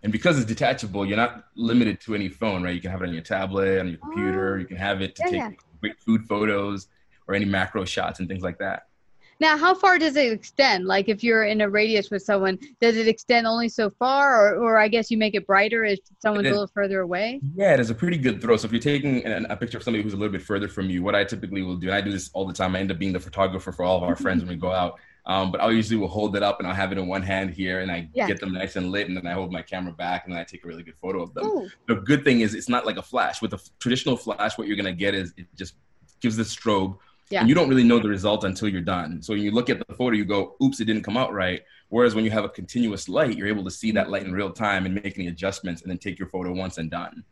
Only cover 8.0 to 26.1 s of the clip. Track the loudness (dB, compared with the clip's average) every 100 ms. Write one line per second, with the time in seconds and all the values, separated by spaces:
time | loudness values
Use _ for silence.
8 | -4 -4 -8 -6 -6 -6 -6 -6 _ _
9 | _ -20 _ _ 2 4 4 4 6 6
10 | 4 2 2 0 -6 2 4 4 2 0
11 | 2 0 2 4 4 2 2 2 2 2
12 | 0 -6 0 2 2 -2 -8 _ 2 4
13 | 2 0 2 2 4 0 -2 0 -2 0
14 | 2 4 6 8 6 6 4 6 6 4
15 | 2 2 2 0 4 4 4 2 0 0
16 | _ _ -2 2 2 2 0 -2 0 0
17 | 0 -2 -2 -4 -8 2 6 6 4 0
18 | 0 2 0 0 4 2 4 0 2 0
19 | 2 0 0 -4 -4 -4 -6 -6 -2 -2
20 | -2 -2 -2 -4 -2 -4 -2 -4 -2 -2
21 | 2 2 0 -4 -6 -6 -4 -4 0 0
22 | 0 -4 -6 -6 -6 -2 -2 0 -2 -2
23 | -2 -4 -6 0 0 0 -8 -4 2 2
24 | 2 0 0 0 -2 -4 -2 0 -2 -4
25 | -20 _ -4 -2 0 2 2 4 2 0
26 | 0